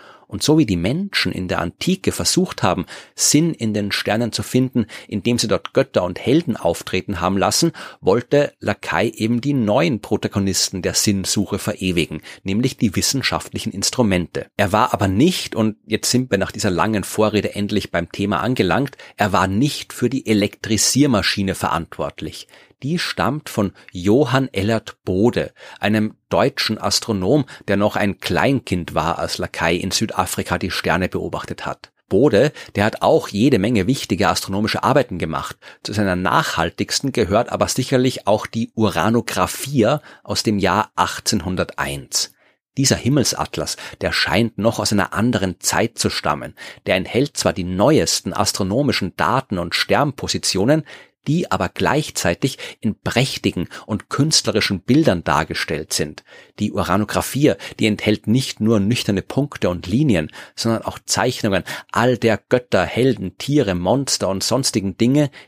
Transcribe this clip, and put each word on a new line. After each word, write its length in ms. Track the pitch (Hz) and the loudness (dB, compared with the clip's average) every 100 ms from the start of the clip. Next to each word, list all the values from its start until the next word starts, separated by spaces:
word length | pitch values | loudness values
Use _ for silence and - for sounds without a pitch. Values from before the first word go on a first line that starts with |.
| - - - | -20 -20 -12
Und 180 | 98 | -4
so 140 | - 156 | 2 4
wie 60 | |
die 120 | 117 87 | 4 2
Menschen 560 | 90 160 196 - - | 0 -2 -2 -2 -4
in 160 | - 92 | -4 -4
der 100 | 87 | -2
Antike 540 | 87 - - 185 - | -4 -4 -2 0 -2
versucht 500 | - 87 170 180 - | -2 0 2 0 0
haben, 240 | 98 87 85 - - - | 0 0 -4 -10 -14 -2
Sinn 360 | - 147 165 | 2 4 2
in 220 | - 113 | 0 -2
den 160 | 104 101 | -2 -2
Sternen 400 | - - 107 120 | -2 0 0 0
zu 140 | - | -4
finden, 420 | - 127 127 123 107 - - | -2 0 2 0 -2 -6 -8
indem 300 | 104 117 120 | -4 0 0
sie 100 | 107 | 0
dort 260 | 90 - | -2 0
Götter 300 | 127 135 107 | 0 2 0
und 160 | 90 85 | 0 -2
Helden 360 | - 151 165 107 | 2 2 2 -2
auftreten 640 | 85 85 - 95 - 87 | -2 -2 -2 -4 -4 -2
haben 160 | 87 98 | 0 2
lassen, 360 | 92 - 165 - - - | 2 2 0 -2 -14 -4
wollte 520 | 92 113 - 143 143 - | 2 2 2 2 0 -4
Lacaille 520 | 101 98 - 85 117 | -4 -4 -2 0 0
eben 280 | - 110 120 | 0 0 0
die 140 | 139 | 0
neuen 440 | 139 104 113 165 113 | 0 2 2 2 -2
Protagonisten 840 | - 104 107 101 98 87 - 95 | -2 -2 -2 0 0 0 -2 -2
der 120 | 90 | -2
Sinnsuche 640 | - - 98 90 107 95 98 | 0 0 0 0 -2 -2 -2
verewigen, 640 | - - 92 87 78 78 - - | -4 -4 0 0 0 -4 -12 -12
nämlich 320 | 98 101 131 - | -4 0 -2 0
die 180 | 110 | -2
wissenschaftlichen 760 | 95 - 135 - 80 - 98 113 | 0 -2 -2 -2 -4 -6 -8 -8
Instrumente. 760 | 98 - - 110 90 82 - - - | -4 -4 0 2 2 -2 -6 -8 -2
Er 140 | 101 | 0
war 240 | 107 123 | 2 2
aber 140 | - 95 | 2 2
nicht, 480 | 95 170 180 - - | 4 4 2 -4 -2
und 220 | 110 104 | -2 -2
jetzt 280 | - 107 - | -4 -4 0
sind 180 | 123 127 | 0 0
wir 80 | 95 | 0
nach 140 | 92 | -2
dieser 180 | 104 107 | -2 -2
langen 320 | 85 98 107 | 0 0 0
Vorrede 540 | 85 - 107 104 - - | -2 0 2 2 -2 -4
endlich 340 | 104 104 - | -2 -2 -2
beim 220 | 87 85 | -4 -4
Thema 260 | - 101 85 | -4 -2 0
angelangt, 580 | 113 127 95 95 139 - - - | 0 0 2 2 -2 -8 -12 -2
er 160 | 104 | 0
war 160 | 92 95 | 2 2
nicht 440 | 98 143 - - | 2 0 -2 -10
für 160 | - 120 | -4 -2
die 200 | 131 - | -2 0
Elektrisiermaschine 1300 | 107 101 - - 107 - 127 143 107 - - 95 - | 2 0 -4 -2 0 2 4 4 4 0 0 -2 -2
verantwortlich. 880 | 92 85 80 - 71 - 80 - - - _ _ | -2 -2 -6 -8 -8 -6 -12 -12 -18 -20 _ _
Die 160 | 135 175 | -4 -4
stammt 520 | - - 90 147 - | -4 -2 -2 -2 -6
von 240 | - 95 - - | -2 -2 -4 -14
Johann 560 | 95 92 123 135 135 131 | -4 2 4 4 2 0
Elert 500 | 98 101 110 - - | -2 0 -2 -4 -12
Bode, 480 | - 92 117 90 73 _ - - | -4 2 2 2 -4 _ -20 -4
einem 340 | 101 110 107 - - | 0 0 -2 -6 -2
deutschen 480 | 87 127 - - 107 | 2 2 0 -4 -2
Astronom, 680 | 101 - - 101 92 147 - - - | -2 -2 -2 -2 2 2 0 -6 -2
der 80 | 101 | 2
noch 180 | 104 | 2
ein 260 | 98 101 - | 2 -2 -2
Kleinkind 760 | - 85 110 135 - 90 80 | -2 2 2 0 0 -4 -2
war, 240 | 82 80 85 | -2 -2 -2
als 180 | 82 - | -4 -4
Lacaille 440 | 87 - 85 87 | -6 -2 0 0
in 100 | 95 | 0
Südafrika 680 | - 107 - 95 - - 90 | -2 -2 -2 -2 -2 -4 -2
die 140 | 92 | -4
Sterne 400 | - 90 85 90 | -4 0 0 0
beobachtet 560 | 87 87 78 - - - | -4 -6 -8 -10 -10 -10
hat. 260 | - - _ - | -12 -14 _ 0
Bode, 440 | 98 139 104 147 - - 101 | 4 6 6 2 0 -8 0
der 100 | 107 | 0
hat 160 | - | 2
auch 260 | 98 156 - | 2 2 2
jede 300 | 98 135 113 | 2 4 4
Menge 280 | 104 113 90 | 2 2 2
wichtige 440 | 139 - 98 90 | 0 -2 0 2
astronomische 520 | 87 - 98 107 90 | 0 -2 -4 -2 0
Arbeiten 360 | 107 139 - 90 | 2 2 0 -2
gemacht. 400 | 85 71 - - - - | -4 -6 -8 -14 -20 -14
Zu 100 | - | -6
seiner 240 | 107 101 90 | -2 0 2
nachhaltigsten 960 | 92 151 156 - 85 - 101 - 139 | 2 0 0 -2 -2 -2 -4 -2 -2
gehört 380 | 127 90 104 - | 0 2 2 2
aber 160 | 101 98 | 0 0
sicherlich 580 | - 127 127 127 - - | 0 0 2 2 0 0
auch 200 | 107 - | 0 0
die 260 | 113 117 | -6 -4
Uranographia 1300 | - 104 82 95 117 - 95 92 - 135 143 107 147 - - | 0 0 2 2 2 0 -2 -2 -2 -4 2 2 2 -4 -16
aus 180 | - 101 | -8 -4
dem 160 | 117 101 | 0 2
Jahr 320 | 90 98 - - | 2 2 0 -2
achtzehnhunderteins. 1400 | 87 - - 107 82 92 87 - 139 71 127 - - _ _ _ _ - | -2 -2 -2 -2 -2 -2 -4 -4 -6 -6 -6 -6 -6 _ _ _ _ -2
Dieser 180 | 135 92 | 0 2
Himmelsatlas, 800 | 117 143 107 - 78 - 76 - - - | 2 2 2 -2 -6 -6 -8 -8 -12 -6
der 120 | 85 | -4
scheint 440 | - - 95 117 - | -2 0 2 2 0
noch 220 | 110 107 | -2 0
aus 120 | 104 | 0
einer 220 | 101 - | 0 0
anderen 480 | 92 120 110 95 87 | 0 0 2 0 -4
Zeit 380 | - - 113 - | -2 0 -2 -2
zu 100 | 101 | -4
stammen. 460 | - 82 73 - - - - - | -2 -2 -4 -6 -16 -20 -10 -2
Der 100 | 95 | 0
enthält 400 | 90 113 143 - | 0 0 0 0
zwar 160 | 95 | -2
die 120 | 90 | 0
neuesten 680 | 90 92 120 143 82 - 98 | -2 2 4 4 2 -2 -4
astronomischen 800 | 85 98 - 92 110 120 - 92 - | -2 -2 -2 -2 0 0 0 -2 -2
Daten 420 | 82 127 - 92 | 0 0 -2 -6
und 160 | 85 | -4
Sternpositionen, 1120 | - - 98 143 - 90 90 - 92 113 156 - - - _ - | -4 0 0 0 -2 -6 -4 -2 0 2 2 0 -14 -20 _ -2
die 260 | 165 - | 0 0
aber 160 | - 90 | -2 -2
gleichzeitig 880 | - 90 139 - - 90 87 139 - - - | 0 0 0 -2 -2 -2 0 -2 -4 -14 -6
in 180 | 113 - | -6 -4
prächtigen 720 | - 117 135 - 98 92 - - | -2 0 0 0 -2 -2 -6 -8
und 240 | - 104 - | -8 -8 -4
künstlerischen 720 | - 151 - - 101 - 95 | -2 2 2 0 0 0 -2
Bildern 420 | - 139 135 90 | 2 4 4 2
dargestellt 680 | 80 73 80 - - 76 - | 2 0 0 -4 -6 -6 -4
sind. 320 | - 76 76 - - - - | -4 -4 -8 -20 -20 -16 -6
Die 140 | 104 | -4
Uranographia, 880 | 101 87 95 104 - - 135 143 - - - | -2 0 0 0 -2 -2 2 2 2 -4 0
die 80 | 110 | 0
enthält 400 | 101 104 104 104 | 2 0 0 2
nicht 340 | 123 131 - | 2 0 0
nur 200 | 110 110 | 2 4
nüchterne 400 | 98 123 - 95 | 2 0 0 -2
Punkte 480 | - - 143 - 98 | -2 -2 -2 -2 -2
und 180 | 87 85 | -2 0
Linien, 440 | 113 156 87 78 - - - | 2 4 2 0 -8 -16 -6
sondern 240 | 117 113 | -2 -2
auch 180 | - - | -4 -10
Zeichnungen 600 | - - 120 - 110 95 - - - | -4 0 0 0 0 0 -2 -10 -6
all 240 | 101 123 117 | 0 2 4
der 220 | 113 104 | 2 0
Götter, 480 | - 123 - 98 82 | 2 0 2 0 0
Helden, 500 | 110 131 120 92 - | 2 2 2 -4 -8
Tiere, 380 | - 147 101 | 0 2 2
Monster 560 | 87 90 131 135 - 95 | 0 2 2 0 -2 -2
und 120 | 95 | -2
sonstigen 540 | - 127 135 110 98 - | -2 0 0 -2 -2 0
Dinge, 340 | 117 143 143 - | 2 4 2 -2